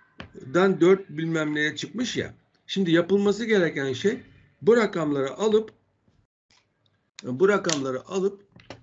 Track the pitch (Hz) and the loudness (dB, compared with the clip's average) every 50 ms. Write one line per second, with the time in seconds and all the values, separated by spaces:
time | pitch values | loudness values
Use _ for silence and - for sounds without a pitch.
0 | _ _ _ - - - - - - 135 131 170 190 196 185 147 170 180 196 190 | _ _ _ -20 -20 -20 -18 -20 -12 -2 0 2 4 4 4 4 6 4 4 4
1 | 196 - 147 151 165 165 165 160 156 151 151 151 151 151 147 127 - 127 - 214 | 2 -8 -8 -6 -4 -4 -2 -2 -2 -2 -2 -2 -2 -4 -4 -6 -10 -10 -8 -6
2 | 254 - - 147 87 - - _ _ _ _ _ _ - - 190 196 170 160 170 | -6 -6 -4 -6 -6 -6 -8 _ _ _ _ _ _ -8 -4 -2 0 2 4 2
3 | 170 175 190 202 202 202 196 208 240 226 220 196 175 156 - 151 135 135 127 117 | 4 4 2 2 2 2 0 0 0 0 2 2 2 0 0 -2 -4 -4 -4 -2
4 | - 196 247 254 - - - - _ _ _ - 139 175 233 240 214 202 - 175 | -2 -2 -2 -2 -10 -18 -20 -20 _ _ _ -4 2 4 4 4 4 0 -2 -2
5 | 160 151 147 139 131 135 131 - 202 220 214 220 220 - - _ _ _ _ _ | -2 -2 -2 -2 -2 -4 -4 -2 0 2 2 2 0 0 -12 _ _ _ _ _
6 | _ _ _ _ _ _ _ _ _ _ _ _ _ _ _ _ _ _ _ _ | _ _ _ _ _ _ _ _ _ _ _ _ _ _ _ _ _ _ _ _
7 | _ _ _ - - 127 127 131 185 196 208 190 196 175 - 143 135 135 127 127 | _ _ _ -14 -10 -8 -2 2 2 4 2 2 0 -2 -2 -2 -2 -4 -6 -6
8 | - - 185 196 185 202 196 - - _ _ - - - - - | -8 -6 -6 -2 -2 -2 -4 -6 -20 _ _ -20 -20 -20 -20 -20